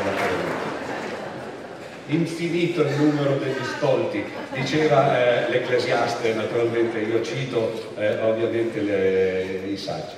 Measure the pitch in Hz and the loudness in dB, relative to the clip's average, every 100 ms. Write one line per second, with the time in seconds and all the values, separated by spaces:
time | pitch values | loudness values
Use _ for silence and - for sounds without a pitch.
0 | 98 95 92 87 85 82 - - - - | -2 -2 -2 -2 -4 -4 -6 -6 -8 -8
1 | - - - - - - - - - - | -8 -8 -10 -10 -12 -12 -14 -14 -14 -14
2 | - 160 160 - 165 175 165 156 139 139 | -2 0 0 -2 -2 0 0 2 0 4
3 | 151 143 139 131 131 127 123 - - - | 2 4 2 0 0 -2 -4 -2 2 2
4 | - 104 - - - 135 135 156 156 135 | 0 -4 -6 -10 -8 -4 0 2 6 6
5 | - 123 123 120 117 123 - 123 - 117 | 6 4 4 4 2 0 2 2 2 2
6 | 117 - 117 110 107 120 117 117 110 110 | 2 0 0 0 0 2 2 2 2 0
7 | 107 117 - 135 - 117 113 - - - | 0 0 0 -2 -2 0 0 -2 -8 -2
8 | 107 - 110 113 117 117 113 107 101 98 | 0 2 2 2 2 0 0 0 0 2
9 | 95 95 95 92 95 95 98 98 - 120 | 4 4 2 0 -2 -4 -4 -6 -4 -6
10 | - | -8